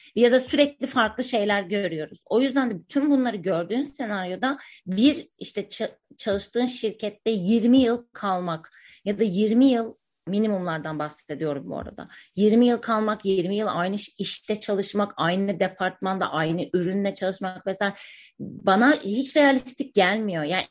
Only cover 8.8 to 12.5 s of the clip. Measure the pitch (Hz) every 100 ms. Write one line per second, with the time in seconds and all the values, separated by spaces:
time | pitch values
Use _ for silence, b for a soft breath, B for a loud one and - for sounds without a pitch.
8.8 | b b 196 208 220 180 214 226 269 233
9.8 | 220 - _ _ - 202 220 196 175 160
10.8 | 156 151 151 - - 143 156 139 - 76
11.8 | - - - B B 180 214